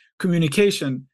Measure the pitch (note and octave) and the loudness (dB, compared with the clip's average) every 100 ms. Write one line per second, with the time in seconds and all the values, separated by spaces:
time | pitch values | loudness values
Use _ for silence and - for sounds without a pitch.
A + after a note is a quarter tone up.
0 | _ - F#3 E3+ D#3 F3 G3+ G3 C#3+ C3 | _ -6 -2 0 0 2 2 2 -4 -6
1 | - | -10